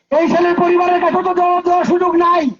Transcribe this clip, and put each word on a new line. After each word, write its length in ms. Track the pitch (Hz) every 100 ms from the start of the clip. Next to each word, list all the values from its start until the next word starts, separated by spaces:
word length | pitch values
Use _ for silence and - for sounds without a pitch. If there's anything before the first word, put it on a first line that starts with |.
| - 294
এই 100 | 330
ছেলের 260 | 339 349 349
পরিবারের 460 | 349 349 349 349
কাছে 220 | 349 359
তো 100 | 370
জবাব 300 | 349 349 359
দেওয়ার 200 | 349 349
সুযোগ 320 | 247 359 359 339
নাই। 340 | 339 349 277 185